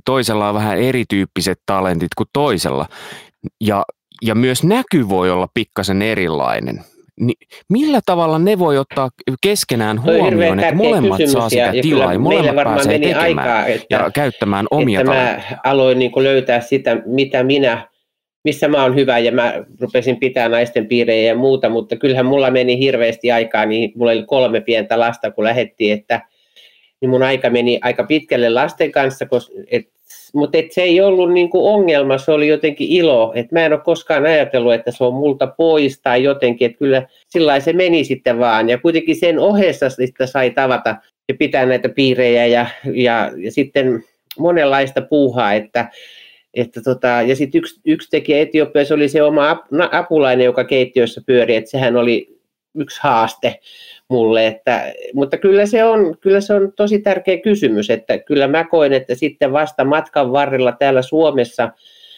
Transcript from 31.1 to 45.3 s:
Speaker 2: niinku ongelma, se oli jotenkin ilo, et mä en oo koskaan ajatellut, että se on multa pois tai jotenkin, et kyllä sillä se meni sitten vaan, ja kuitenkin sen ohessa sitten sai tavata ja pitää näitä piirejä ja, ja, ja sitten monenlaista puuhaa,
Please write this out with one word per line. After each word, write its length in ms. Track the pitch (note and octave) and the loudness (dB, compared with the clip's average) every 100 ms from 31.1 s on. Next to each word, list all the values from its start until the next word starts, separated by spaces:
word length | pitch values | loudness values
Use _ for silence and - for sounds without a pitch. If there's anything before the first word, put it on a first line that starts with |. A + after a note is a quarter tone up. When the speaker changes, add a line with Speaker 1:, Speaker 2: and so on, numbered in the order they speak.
| F#3 F3 | 2 2
Speaker 2:
niinku 400 | F3+ E3+ F3+ G3+ | 2 2 2 2
ongelma, 440 | G#3 F3+ C#3+ C#3 C3+ | 2 2 2 2 0
se 140 | C3+ | 0
oli 160 | D3+ D3+ | 0 2
jotenkin 400 | D3+ D#3 D3 C#3 | 0 -2 -4 -2
ilo, 440 | F3 E3 B2 A2+ A#2 | 2 2 2 2 -2
et 160 | A#2 | -4
mä 140 | E3 D#3+ | 0 0
en 80 | |
oo 60 | D3 | 0
koskaan 460 | E3+ D#3+ - D3+ D3+ | 0 -2 0 0 2
ajatellut, 480 | D#3 B2 B2+ A#2+ | 2 2 0 2
että 180 | A#2 A#2+ | 0 -2
se 120 | - | -2
on 100 | B2+ | -2
multa 340 | C3 D3 C3+ C3 | 0 -2 0 -4
pois 540 | - E3 D#3 C#3 C3+ | 0 2 2 0 -2
tai 220 | C3+ B2 | -2 0
jotenkin, 480 | C#3 C#3 B2 A#2+ A#2+ | 0 0 0 0 -2
et 60 | - | 0
kyllä 300 | C#3 C3 C3 _ _ | 0 0 -2 _ _
sillä 320 | F3 D3+ C#3 | -2 2 0
se 140 | C#3+ | 0
meni 300 | E3+ F#3 E3 | 0 2 2
sitten 360 | B2+ C3 C3 A#2 | 0 -4 -2 0
vaan, 300 | A#2+ A2 A2+ | 2 2 0
ja 80 | B2 | 0
kuitenkin 380 | E3+ D#3+ D#3+ D#3 | 0 0 -2 0
sen 240 | F3 D#3 | 0 2
ohessa 500 | F3+ G#3 F#3 C#3+ C#3 | 2 2 0 0 -4
sitten 380 | C3 B2+ - B2+ | -2 -6 -4 -4
sai 220 | C#3 B2+ | -2 -2
tavata 460 | B2+ C3 A#2+ A#2 G#2 _ _ - | 0 0 0 -2 -6 _ _ -8
ja 60 | - | -4
pitää 260 | D3 C#3 B2+ | -2 0 0
näitä 240 | B2+ B2 | 0 -2
piirejä 560 | C#3+ C3+ B2 B2 A#2+ A#2+ | 0 0 2 2 2 2
ja, 200 | A#2+ A#2 - C#3 | 2 0 -6 -8
ja, 380 | G#2 A#2+ A#2 F2+ C#2+ | -2 0 0 -2 -6
ja 140 | G2+ | -8
sitten 520 | - C#3 D3 C3 A#2 - _ - - | -4 -2 0 -2 -2 -6 _ -18 -4
monenlaista 600 | E3+ F3 C#3+ C3+ C3+ C3 | 0 2 2 0 0 -4
puuhaa, 520 | B2+ D3+ C3+ | -2 0 2